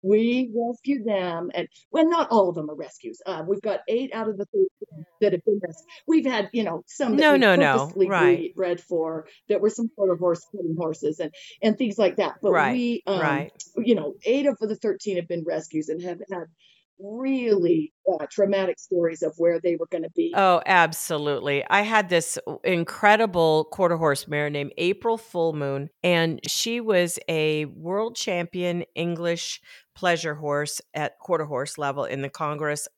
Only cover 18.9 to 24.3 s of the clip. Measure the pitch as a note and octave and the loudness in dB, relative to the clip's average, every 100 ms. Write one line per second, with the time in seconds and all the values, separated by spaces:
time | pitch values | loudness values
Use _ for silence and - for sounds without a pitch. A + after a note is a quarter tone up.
18.9 | F3 E3+ D#3+ D#3+ D#3 E3+ E3 D3+ E3+ E3 | 0 0 0 -6 2 2 2 0 -2 -4
19.9 | E3 E3 - E3+ F3 F#3+ F3 - F#3 E3 | -6 -4 -2 0 2 4 4 4 4 4
20.9 | D#3+ - D#3 D3 C3+ C#3+ C#3+ - G3 G#3 | 0 -6 -4 -2 -2 0 -2 0 0 2
21.9 | A3 F#3 F3 D#3+ - - D3+ - F3 E3 | 0 2 0 0 -8 -8 -4 -2 0 -2
22.9 | - G#3 G#3+ A3+ F3 D#3+ D#3 D3+ - F3+ | 2 4 6 4 2 4 2 0 0 0
23.9 | E3+ D#3+ C#3 - | 2 2 0 -2